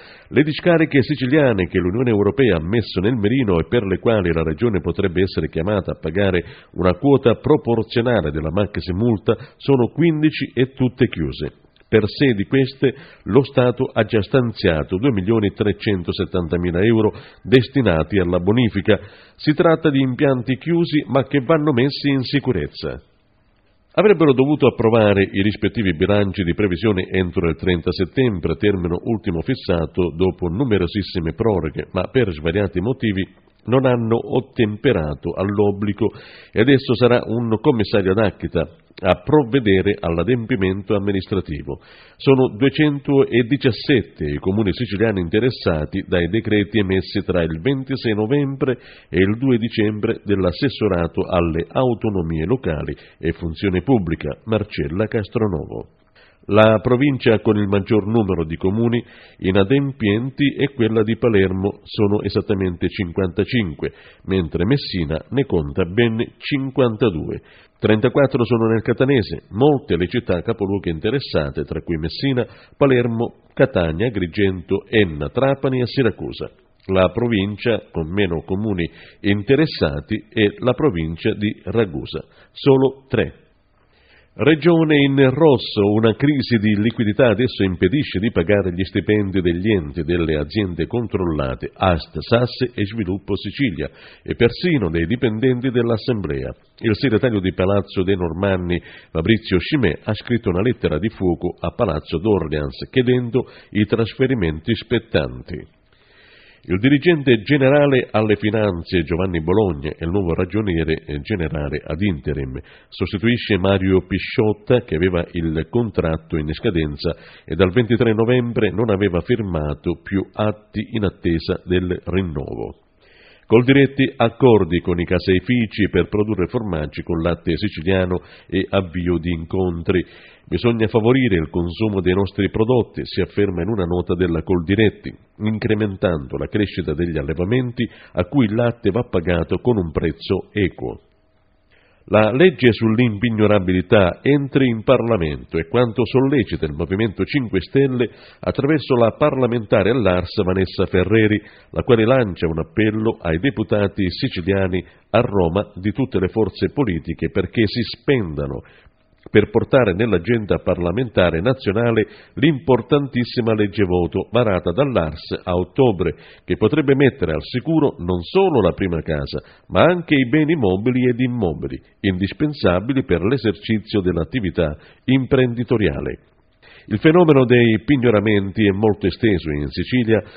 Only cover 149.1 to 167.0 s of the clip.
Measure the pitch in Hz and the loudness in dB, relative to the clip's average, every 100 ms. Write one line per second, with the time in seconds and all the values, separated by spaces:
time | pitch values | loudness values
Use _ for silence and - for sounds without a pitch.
149.1 | - 151 135 123 117 107 117 95 127 95 | 2 0 2 0 -2 0 2 2 2 2
150.1 | 90 85 - 90 92 92 - 90 92 92 | 0 -2 -2 0 0 0 -2 0 0 2
151.1 | 110 104 104 - - _ 82 82 117 110 | 4 4 2 -4 -20 _ -4 2 4 4
152.1 | 131 107 85 85 80 78 - 110 107 113 | 2 0 -2 -2 -2 -4 0 0 0 -2
153.1 | - 85 82 135 110 110 104 101 - 92 | -2 -2 -2 -2 -2 -2 0 0 -2 -4
154.1 | - - 98 87 98 92 90 85 _ _ | -2 -6 -4 -2 0 0 -2 -6 _ _
155.1 | 110 98 98 85 92 90 - 101 101 127 | 0 2 2 2 0 -4 -6 -4 -2 -2
156.1 | 98 92 110 92 - 95 - 123 82 85 | 0 0 0 -2 -2 -4 -2 -2 -2 -6
157.1 | 82 80 101 90 - 107 - - - - | -6 -4 -4 -2 0 0 -2 -6 -6 -2
158.1 | 135 90 73 69 65 - - _ _ _ | -2 -2 -6 -6 -8 -14 -20 _ _ _
159.1 | _ - 107 - 226 - 139 110 87 117 | _ 0 2 2 0 2 2 2 0 0
160.1 | 90 85 120 98 85 - 90 87 98 123 | 0 0 -2 0 -2 -2 -2 -2 -4 -2
161.1 | - 87 82 107 131 104 98 120 110 104 | 0 2 2 -2 -2 -2 0 0 0 -2
162.1 | - - - 143 139 - 120 - 147 139 | -6 -16 0 0 2 2 0 2 0 0
163.1 | 123 117 127 113 107 104 110 95 90 85 | -4 -4 -2 0 0 0 0 0 0 0
164.1 | 95 - 117 113 90 87 85 143 107 80 | -4 -2 0 0 0 -2 -2 0 0 -2
165.1 | 76 - - - 90 87 - 131 90 82 | -6 -10 -8 -2 -2 -2 2 2 2 -2
166.1 | - - - - 90 107 151 135 135 | -4 -14 -12 -6 0 0 2 2 4